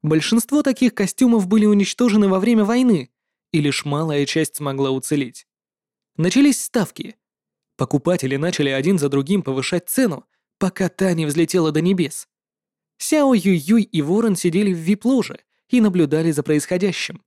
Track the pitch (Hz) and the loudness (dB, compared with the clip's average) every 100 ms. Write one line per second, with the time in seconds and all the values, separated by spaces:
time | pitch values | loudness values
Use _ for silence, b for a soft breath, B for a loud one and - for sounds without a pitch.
0 | 151 160 156 226 - 294 277 254 247 - | 0 0 2 0 2 0 0 0 0 0
1 | 196 - 254 233 180 220 208 202 190 - | -6 0 2 2 2 2 4 2 0 0
2 | 247 208 196 190 208 226 208 240 254 180 | 2 2 2 2 2 2 2 2 2 0
3 | 120 _ _ _ _ 160 147 - 147 143 | -2 _ _ _ _ -2 0 -2 -4 -4
4 | 160 143 139 160 151 - 143 135 135 131 | -2 -2 -2 -2 -2 -4 -8 -4 -2 -2
5 | - 151 123 - _ _ _ _ _ _ | -2 -4 -4 -10 _ _ _ _ _ _
6 | _ - 170 254 285 - - 247 185 - | _ -2 0 4 4 2 -2 -4 -4 -6
7 | - - _ _ _ _ _ - 131 139 | -16 -16 _ _ _ _ _ -8 -2 0
8 | 170 180 131 139 165 175 139 135 151 190 | 0 -2 -2 -2 -2 -2 -2 0 0 0
9 | 143 139 139 202 147 135 131 180 - - | 0 -2 0 -2 -2 -6 -4 -6 -4 -2
10 | 247 151 _ _ _ _ 190 - 185 - | -2 -4 _ _ _ _ -4 -2 -6 0
11 | 190 165 151 147 160 185 160 151 170 190 | -2 0 -2 0 0 2 0 0 0 0
12 | 151 - - _ _ _ _ _ _ _ | -2 -6 -18 _ _ _ _ _ _ _
13 | - 311 269 240 175 175 143 226 196 160 | -2 2 4 4 2 0 2 2 2 -2
14 | 143 202 226 180 180 170 208 175 165 208 | 0 0 0 0 0 0 0 -2 -2 -2
15 | 240 262 190 - _ _ _ 254 214 180 | 0 0 -2 -10 _ _ _ 2 2 2
16 | 151 156 165 147 143 151 - 180 196 175 | 2 2 0 -2 0 -2 0 -2 -2 -4
17 | - 175 | -10 -12